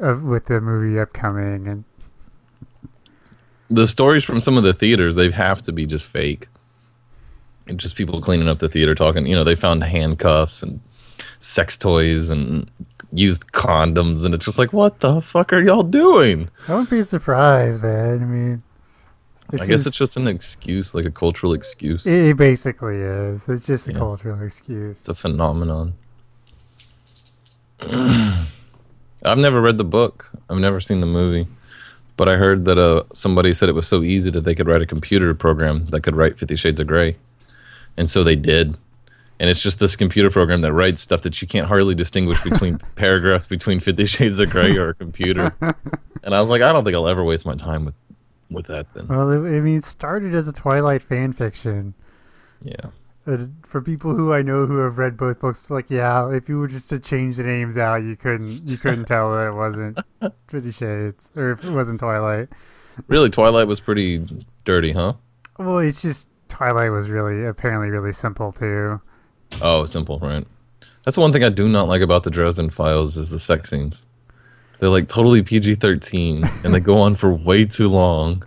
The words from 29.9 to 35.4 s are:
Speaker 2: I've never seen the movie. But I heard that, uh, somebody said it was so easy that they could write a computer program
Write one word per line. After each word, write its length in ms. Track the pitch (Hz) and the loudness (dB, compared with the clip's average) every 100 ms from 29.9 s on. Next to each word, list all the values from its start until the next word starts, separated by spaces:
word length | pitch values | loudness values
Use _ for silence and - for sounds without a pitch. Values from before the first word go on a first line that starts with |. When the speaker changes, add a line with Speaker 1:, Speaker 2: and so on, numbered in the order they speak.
| 107 120 - - - - | 2 0 -2 -18 -20 -8
Speaker 2:
I've 100 | 92 | -2
never 220 | 98 95 | 0 0
seen 200 | - 98 | -2 -2
the 60 | 85 | 0
movie. 400 | 87 90 87 87 - _ - - - _ - | 0 0 0 -4 -10 _ -20 -20 -20 _ 0
But 120 | 92 | 4
I 80 | 92 | 6
heard 280 | 98 95 | 6 4
that, 140 | 92 87 | 4 4
uh, 260 | 87 82 - | 6 4 0
somebody 400 | - 101 90 90 | -4 0 4 4
said 160 | 87 92 | 4 2
it 60 | |
was 120 | 78 80 | 2 0
so 160 | 95 | 0
easy 280 | 85 95 92 | 2 0 0
that 100 | 82 | -2
they 120 | 82 | -2
could 120 | 82 82 | 0 2
write 160 | 82 | 2
a 40 | 80 | 2
computer 460 | 78 78 98 87 | -4 0 2 2
program 500 | 78 | 2